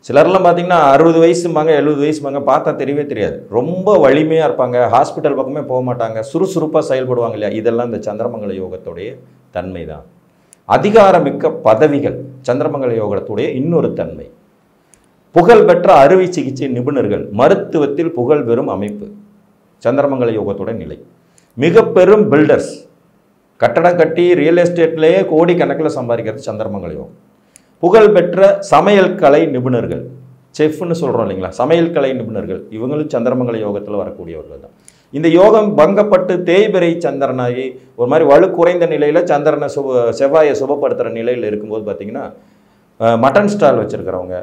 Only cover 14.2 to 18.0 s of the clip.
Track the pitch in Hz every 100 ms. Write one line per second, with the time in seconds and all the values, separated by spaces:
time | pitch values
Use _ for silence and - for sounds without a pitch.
14.2 | - _ _ _ _ _ _ _ _ _
15.2 | _ 165 170 233 175 170 - 156 139 185
16.2 | 180 - 127 127 143 123 127 139 107 95
17.2 | 71 101 143 190 - - 208 175